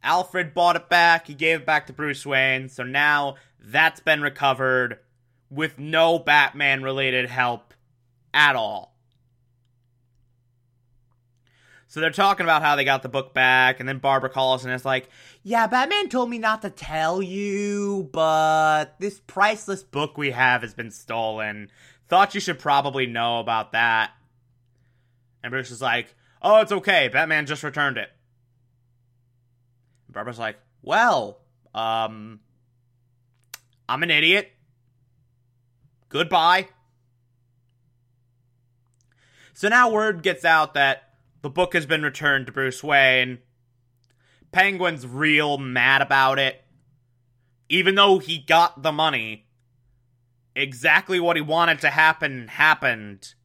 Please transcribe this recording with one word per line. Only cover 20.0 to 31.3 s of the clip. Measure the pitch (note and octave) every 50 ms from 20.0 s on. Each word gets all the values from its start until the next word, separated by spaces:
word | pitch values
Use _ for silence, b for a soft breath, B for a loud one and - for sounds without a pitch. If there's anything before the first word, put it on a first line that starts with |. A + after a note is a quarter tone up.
| D3+ D3 -
we | - D3 C#3
have | B2 A#2+ C3 C3 B2 A#2+
has | A#2+ A2
been | G2 - A#2 A2+
stolen. | - - - - A2+ A#2 A2+ A2 A2 A2 G#2+ G#2+ G#2 G#2+ G#2 G2 b b b b b b b _
Thought | E3+ F#3 G3+ G3 -
you | G3+
should | F#3+ - E3 C3+
probably | - D3+ C#3+ C#3+ C3+ C#3+ C3+ C3+ C3
know | A#2+ A#2 A#2 A#2 A#2+ A#2 A#2
about | A2 A2+ A2+ A2 G#2+ -
that." | - A2+ A#2 A#2 A2+ A2+ A2 - _ _ _ _ _ _ _ _ _ _ _ _ _ _ _ _ _ _ _ _ _ _ _ _ _ _
And | - A#2+
Bruce | B2 C3+ B2+ A#2+
is | B2 A2
like, | C3 B2 A#2 B2 A2+ - _ _ _ _ _ _
"Oh, | - F#3 G#3+ A3
it's | A3 -
okay, | G3+ F#3+ F#3+ G#3 F#3+ E3 C#3 A#2+
Batman | - - D#3+ D#3+ D#3 D3+ D3+
just | C3+ D3+ C3+
returned | - D3+ - D3+ C#3+ C#3 B2+ A#2
it." | G2+ - _ _ _ _ _ _ _ _ _ _ _ _ _ _ _ _ _ _ _ _ _ _ _ _ _ _ _ _ _ _ _ _ _ _ _ _ _ _ _
And | _ -
Barbara's | - A2 A#2+ A#2 A#2
like, | A#2 A2 G#2+ _ _ _ _ _
"Well, | _ A#2+ D#3 G#3 A#3 B3 F#3+ C3 A2 G#2